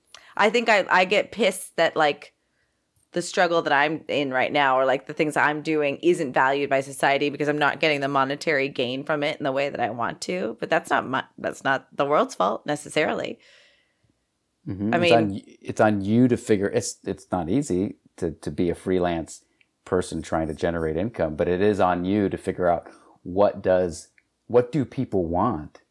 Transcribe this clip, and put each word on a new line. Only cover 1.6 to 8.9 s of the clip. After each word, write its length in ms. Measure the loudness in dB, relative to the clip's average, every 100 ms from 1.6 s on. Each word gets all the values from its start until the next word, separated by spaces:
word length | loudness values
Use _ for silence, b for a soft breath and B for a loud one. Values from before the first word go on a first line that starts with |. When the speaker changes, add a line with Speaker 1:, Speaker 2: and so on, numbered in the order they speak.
| -8 0
Speaker 1:
that, 180 | 0 4
like, 380 | 0 0 -12 _ _ _ _ _ _ _ _
the 100 | -8
struggle 400 | -4 0 2 2
that 120 | 4
I'm 300 | 4 4 0 -2
in 240 | -2 0
right 200 | 0 0
now, 280 | 2 4 4
or, 60 | 2
like, 200 | 0 -2
the 80 |
things 240 | -4 -2 2
I'm 240 | 0 0
doing 360 | -2 0 0 0
isn't 320 | 0 2 0
valued 360 | 2 2 2 0
by 120 | 0
society 480 | -2 0 2 2 0
because 180 | 0 -2
I'm 120 | 2
not 200 | 0 2
getting 200 | 0 2
the 80 | 0
monetary 600 | 0 0 -2 -2 0 0
gain 340 | -2 -4